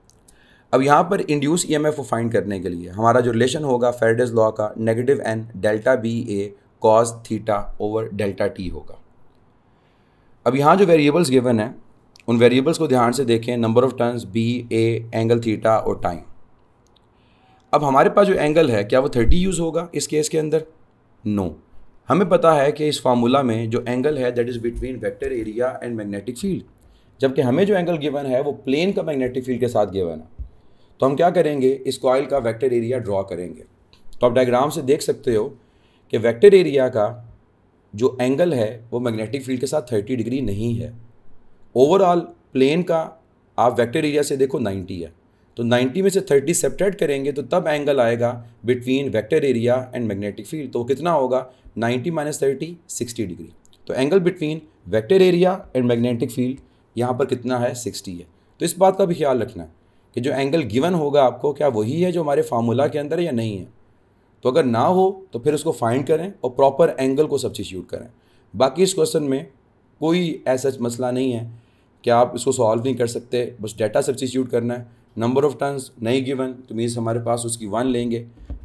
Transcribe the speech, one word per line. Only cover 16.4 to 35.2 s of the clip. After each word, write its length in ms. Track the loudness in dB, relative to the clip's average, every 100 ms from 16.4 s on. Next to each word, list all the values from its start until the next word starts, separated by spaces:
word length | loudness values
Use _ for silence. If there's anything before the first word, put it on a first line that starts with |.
| -20 _ _ _ _ _ _ _ _ _ _ _ _
अब 100 | -2
हमारे 260 | 2 4 4
पास 180 | 4 2
जो 60 |
एंगल 380 | 2 2 2 2
है, 120 | 2
क्या 160 | 0 0
वो 100 | 2
थर्टी 280 | 2 6 6
यूज़ 240 | 4 -2
होगा 280 | -4 -4 -6
इस 140 | -6 -4
केस 220 | -2 -2
के 80 | -2
अंदर? 280 | -2 -2 -4 -14 _ _ _ _ -4
No। 240 | -2 -2 -6 _ -20 -20 -10 -2
हमें 200 | 0 4
पता 220 | 4 4
है 180 | 4 2
कि 160 | 0 -2
इस 140 | -2
फार्मूला 380 | 0 2 4 2
में 260 | 2 0 -2
जो 140 | -4 -2
एंगल 300 | -2 0 0
है, 160 | -2 -2
that 140 | -2
is 80 | -4
between 360 | -6 -6 -6 -6
vector 300 | -8 -6 -6
area 360 | -6 -6 -4 -4 -4
and 220 | -8 -8
magnetic 380 | -6 -8 -8 -6
field, 240 | -4 -4 -8 _ _ _ _ -2
जबकि 220 | 0 2
हमें 240 | 2 2 2
जो 100 | 2
एंगल 220 | 0 -2
गिवन 280 | -2 -4 -2
है 160 | -2
वो 100 | -2 -4
प्लेन 300 | -2 0 0
का 100 | -2
मैग्नेटिक 420 | -2 -2 -4 -4 -4
फील्ड 140 | -2
के 80 | 0
साथ 200 | 0 0
गिवन 320 | -2 -4 -6
है। 260 | -12 -16 -16 -18 -20 -20 _ -2
तो 60 | 0
हम 100 | 2
क्या 140 | 2
करेंगे, 380 | 4 2 2 2
इस 280 | 0 -4 -4
कॉइल 280 | 0 0 0
का 120 | -2
वेक्टर 340 | -2 -2 0
एरिया 260 | 0 -2 -4
ड्रॉ 240 | -4 -4
करेंगे। 400 | -4 -6 -10 -12 -20 _ _ _ -16
तो 140 | -2 2
आप 60 |
डायग्राम 360 | 2 2 2 0
से 120 | -2
देख 180 | 0 0
सकते 340 | 0 -4